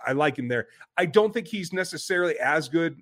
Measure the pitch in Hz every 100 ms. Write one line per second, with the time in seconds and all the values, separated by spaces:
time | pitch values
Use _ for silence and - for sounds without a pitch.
0 | - 135 151 139 123 120 - - - -
1 | 180 208 214 233 - 208 170 185 180 156
2 | - 180 175 143 127 156 131 165 165 131